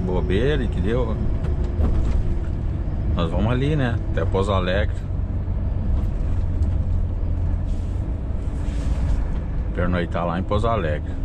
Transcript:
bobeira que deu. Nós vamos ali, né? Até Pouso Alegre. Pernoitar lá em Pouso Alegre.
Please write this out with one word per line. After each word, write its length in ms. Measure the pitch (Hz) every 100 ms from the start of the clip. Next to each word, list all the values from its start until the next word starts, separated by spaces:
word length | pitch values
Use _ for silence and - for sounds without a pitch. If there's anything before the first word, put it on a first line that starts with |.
| 90
bobeira 600 | 90 80 95 131 147 -
que 120 | -
deu. 360 | 92 123 117 107 - - - - - - - - - - - - - - - - - - - -
Nós 140 | 82
vamos 220 | 87 104
ali, 240 | 123 143 156
né? 220 | 127 - -
Até 120 | -
Pouso 280 | 90 95 104
Alegre. 440 | 117 90 95 - - - - - - - - - - - - - - - - - - - - - - - - - - - - - - - - - - - - - - - - - - - - - - - - - -
Pernoitar 500 | 87 90 85 85 87
lá 140 | 85
em 40 |
Pouso 240 | 95 101 113
Alegre. 440 | 113 80 73 71 -